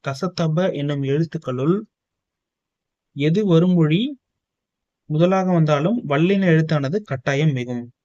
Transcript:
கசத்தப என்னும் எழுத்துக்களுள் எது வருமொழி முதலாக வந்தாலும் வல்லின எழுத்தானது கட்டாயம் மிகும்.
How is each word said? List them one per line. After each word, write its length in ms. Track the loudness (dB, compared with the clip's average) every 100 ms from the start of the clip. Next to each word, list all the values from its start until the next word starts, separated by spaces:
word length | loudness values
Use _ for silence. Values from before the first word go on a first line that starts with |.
கசத்தப 640 | -10 -6 -6 -2 -2 0 -2
என்னும் 300 | -2 -4 -2
எழுத்துக்களுள் 720 | -2 -2 -2 -6 -8 -2 0 0 -4 _ _ _ _ _ _ _ _ _ _ _ _
எது 260 | -4 0 0
வருமொழி 540 | 2 4 4 2 2 2 -2 -8 _ _ _ _ _ _ _ _ -6
முதலாக 380 | 0 2 2 2
வந்தாலும் 460 | 2 2 2 0 -2
வல்லின 400 | -2 0 2 2
எழுத்தானது 520 | 2 2 2 -2 -2 -6
கட்டாயம் 520 | -6 -6 -2 0 0
மிகும். 300 | 0 -4 -8 -10 _